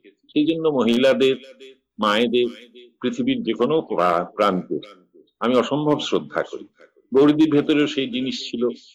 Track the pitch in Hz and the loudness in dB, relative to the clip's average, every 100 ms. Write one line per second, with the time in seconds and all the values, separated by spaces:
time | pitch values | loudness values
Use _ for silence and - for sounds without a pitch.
0 | - _ _ 151 151 165 160 135 117 120 | -20 _ _ -2 -2 -2 -2 0 0 2
1 | 131 123 135 131 - - 135 - _ - | 2 4 2 0 -8 -20 -20 -20 _ -4
2 | 104 107 120 123 120 107 120 123 - - | 0 2 2 0 -2 -4 -20 -20 -20 -8
3 | 127 120 127 123 110 110 143 156 - 87 | -6 -4 -4 -2 -4 -2 -2 -2 -4 0
4 | 90 85 90 - 104 92 - 76 - - | 0 0 -2 -2 0 0 -4 -8 -10 -20
5 | _ _ _ - 113 127 113 143 151 147 | _ _ _ -6 0 0 0 -2 0 -2
6 | - 87 73 80 - - - _ - _ | -2 -4 -4 -6 -6 -10 -16 _ -20 _
7 | - 131 147 151 156 143 147 147 143 139 | 0 4 6 6 4 4 2 2 0 -2
8 | 127 123 131 120 - 117 120 120 - | -4 -4 -6 -6 -8 -4 -4 -4 -14